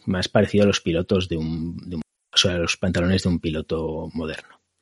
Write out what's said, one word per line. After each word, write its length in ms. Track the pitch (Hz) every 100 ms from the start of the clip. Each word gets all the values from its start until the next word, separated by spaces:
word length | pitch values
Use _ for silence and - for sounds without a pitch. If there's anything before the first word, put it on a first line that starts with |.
| -
más 240 | 92 -
parecido 340 | 113 98 101
a 40 | 101
los 120 | 98
pilotos 480 | - 82 90 98 92
de 80 | 82
un, 380 | 80 80 82 90
de 200 | - 85
un, 40 | - _ _
o 40 | -
sea, 160 | -
a 40 | 87
los 200 | 85 -
pantalones 460 | 190 87 87 95
de 60 | 95
un 100 | 82
piloto 680 | 85 78 76 80 80 80 80
moderno. 480 | 80 80 71 - - _ _